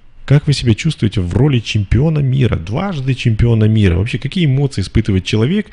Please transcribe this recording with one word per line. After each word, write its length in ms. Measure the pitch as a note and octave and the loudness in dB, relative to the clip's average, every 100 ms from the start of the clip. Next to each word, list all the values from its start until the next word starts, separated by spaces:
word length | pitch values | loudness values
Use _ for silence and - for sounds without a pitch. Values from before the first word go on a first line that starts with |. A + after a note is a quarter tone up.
| - - - | -20 -10 0
как 220 | C#3+ - | 2 2
вы 60 | |
себя 200 | C#3 B2 | 0 0
чувствуете 460 | G#2+ D#3+ - A#2 - | 0 0 -2 -2 -2
в 120 | F2 G2 | -2 0
роли 240 | D3 B2+ | 2 0
чемпиона 600 | - A2 G2 A2 D#3 D#3 | -2 -4 0 0 2 0
мира, 360 | C3+ C3 B2 F2 | 0 0 0 -2
дважды 580 | E2 B2 G3 D#3 C3 | -4 -6 -6 -4 -4
чемпиона 520 | B2 A#2+ G#2+ A#2 A2+ G#2+ | -2 0 2 2 4 4
мира? 300 | A2 G2 E2+ | 4 2 2
Вообще, 200 | G#2 A2+ | -2 -4
какие 280 | C#3 G3 D#3 | -6 -2 0
эмоции 360 | C3 C#3+ - | 0 -2 -4
испытывает 440 | F2+ A#2 A2 F#2+ - | -2 -2 0 0 0
человек, 420 | G#2+ A#2+ G3 - | 0 0 -2 -4